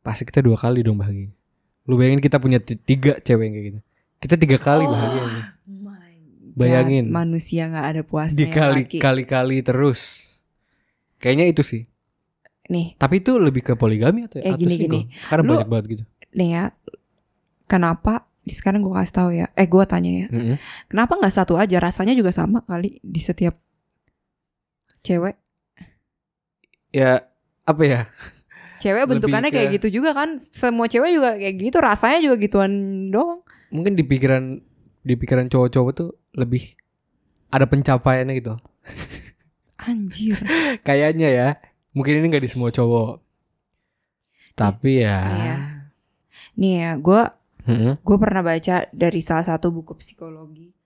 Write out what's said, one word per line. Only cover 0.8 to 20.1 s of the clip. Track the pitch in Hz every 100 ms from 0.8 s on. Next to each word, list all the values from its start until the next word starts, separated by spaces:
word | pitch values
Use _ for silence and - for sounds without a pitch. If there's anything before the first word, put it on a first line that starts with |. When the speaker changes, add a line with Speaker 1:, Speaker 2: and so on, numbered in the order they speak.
Speaker 1:
dong | 113 104
bahagia. | 101 101 98 - _ _ _ _
Lu | - 127
bayangin | 127 139
kita | 139 139
punya | 131 123
ti-, | - 117
tiga | - 135 135 -
cewek | - 117
yang | 110
kayak | 107 104
gitu. | 101 - _ _ _
Kita | 135 165
tiga | 156 135
kali | - 147
Speaker 2:
Oh | 160
Speaker 1:
bahagianya. | 113 113 131 120 113 104 _ -
Speaker 2:
my | 196 202 196 175
God. | 170 156 _ -
Speaker 1:
Bayangin. | 127 123 127 131 135 113
Speaker 2:
Manusia | 170 170 165 - 165 160
nggak | 160 147
ada | 156
puasnya | 151 156 156 151
ya, | 156
Speaker 1:
Dikali, | 160 147 135
Speaker 2:
laki. | 127 165
Speaker 1:
kali-kali | 139 131 127 131 131 131
terus. | 127 127 143 120 - - - _ _ _ _ _ _ _ _ _
Kayaknya | 123 135 175
itu | 156
sih. | 143 113 117 _ _ _ _ _ _ _ -
Speaker 2:
Nih. | 175 170 -
Speaker 1:
Tapi | 135 185
itu | 190 254
lebih | 165 131
ke | -
poligami | 117 113 110 120 220
atau, | 233 -
Speaker 2:
Eh, | 185
Speaker 1:
atau | 170
Speaker 2:
gini, | 175 175
Speaker 1:
selingkuh? | 160 160
Speaker 2:
gini. | 110 -
Speaker 1:
Karena | - 156
Speaker 2:
Lu | 147
Speaker 1:
banyak | 143 107
banget | 113 107
gitu. | 110 110 _ -
Speaker 2:
Nih | - 175
ya, | 170 196 _ - - _ _ _ _ _ _ _ 190 170 170 202 226 _ _ -
sekarang | - - 202
gue | 190
kasih | 185 180
tahu | - 180
ya. | 170 175
Eh, | -
gue | 190 185
tanya | 196 175 175